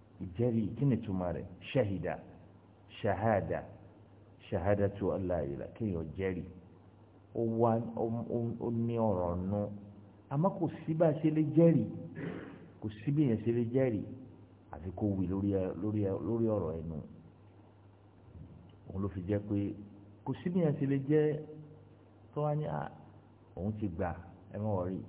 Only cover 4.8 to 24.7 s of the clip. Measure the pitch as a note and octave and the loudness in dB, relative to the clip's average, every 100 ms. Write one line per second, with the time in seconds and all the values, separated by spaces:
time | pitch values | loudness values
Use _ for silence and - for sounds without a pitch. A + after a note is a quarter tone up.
4.8 | G2+ - F#2 D#2+ F#2 E2+ C#2+ C#2 A1 - | 2 0 -2 0 0 -2 -2 -6 -8 -6
5.8 | A2 E2+ D#2 D2+ F#2+ F2+ - - - - | -4 -2 -4 -4 -2 -2 -6 -14 -20 -20
6.8 | - - - - - A#2 A2+ A2+ A#2 A2+ | -20 -20 -20 -20 -10 -2 0 4 4 4
7.8 | A#2 - A2+ A#2 A#2 A#2+ A#2 - A#2+ A#2 | 0 -2 -2 -2 -2 -2 -2 -2 -2 0
8.8 | A#2 A#2 A2 F#2 F2 F2 F#2 G#2 G#2 - | 0 2 2 2 0 0 0 0 -2 -6
9.8 | - - - - - C#3 F#3+ G3 E3 - | -14 -20 -20 -20 -6 0 0 2 -4 -4
10.8 | - D#3+ E3 C#3 D#3 D3+ D3 - E3 C3+ | -4 4 4 6 2 4 4 8 8 8
11.8 | G#2 - - - E2+ - - - - - | 2 -4 -10 -8 -8 -8 -12 -16 -20 -8
12.8 | G#2+ G#2+ - C#3+ C#3+ G#2+ G#2+ A#2+ A#2 B2+ | -8 -4 0 2 4 4 2 2 2 2
13.8 | C3 G#2 - - - - - - - D2 | 2 0 -4 -12 -16 -20 -20 -20 -16 -10
14.8 | F2 F2 G#2+ F#2+ F2 G2 G2+ G2 F#2 - | -8 -2 0 2 0 0 2 2 0 -2
15.8 | G#2+ G#2+ G2 F#2+ E2+ A#2 A2+ G#2 E2 D#2+ | -2 0 0 0 -2 0 2 2 0 -4
16.8 | D#2+ D#2 - - - - - - - - | -6 -8 -10 -16 -20 -20 -20 -20 -20 -20
17.8 | - - - - - - - - - - | -20 -20 -20 -20 -20 -18 -18 -18 -20 -20
18.8 | - F#2+ G2 F#2 F2 G#2 G#2 G2+ G2+ - | -10 -4 -2 -2 -2 -2 0 -2 -2 -6
19.8 | - - - - - B2+ F#3 F#3 D#3+ D3 | -14 -18 -20 -14 -8 -4 0 2 2 2
20.8 | C3+ C#3 C3+ D3+ D3+ D3+ - - - - | 2 0 4 4 4 0 -6 -14 -16 -20
21.8 | - - - - - D3 D3+ D3 D3+ D3+ | -20 -20 -20 -20 -10 -2 0 0 -2 -4
22.8 | - - - - - - - - F#2+ A2 | -6 -10 -20 -20 -20 -20 -18 -6 -4 -2
23.8 | G#2 E2+ F2+ E2 - - - G#2 G#2+ | -4 -2 -4 -4 -12 -20 -14 -6 -2